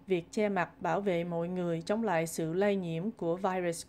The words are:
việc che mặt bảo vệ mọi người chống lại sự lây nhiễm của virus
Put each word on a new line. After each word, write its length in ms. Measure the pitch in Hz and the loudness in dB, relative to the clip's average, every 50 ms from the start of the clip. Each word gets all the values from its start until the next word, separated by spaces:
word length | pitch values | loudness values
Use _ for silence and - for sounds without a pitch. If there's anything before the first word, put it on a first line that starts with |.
| - | -2
việc 180 | - 185 170 165 - | 0 0 0 0 -2
che 180 | - 220 208 208 | 0 0 0 2
mặt 340 | 202 185 170 - - - 185 | 2 0 0 -2 -4 -4 0
bảo 180 | 175 160 190 | 0 0 2
vệ 240 | 202 202 175 170 175 | 2 2 2 2 0
mọi 240 | 175 170 170 170 175 | -2 -2 -2 -2 -2
người 340 | 180 180 175 170 165 165 165 | -2 -2 0 0 -2 -2 -2
chống 220 | - 208 226 226 | -2 -2 0 0
lại 220 | 208 175 160 165 | 2 2 2 2
sự 280 | 165 - - 165 160 165 | 0 -2 -2 -2 0 2
lây 220 | 185 202 208 202 | 2 2 2 2
nhiễm 340 | 196 180 170 165 160 175 220 | 2 0 -2 -4 -2 -4 -4
của 260 | 226 - 180 165 170 | -4 -2 -2 -2 -2
virus 500 | 185 196 190 185 185 180 175 165 165 - | 0 0 0 0 0 0 -2 -2 -4 -8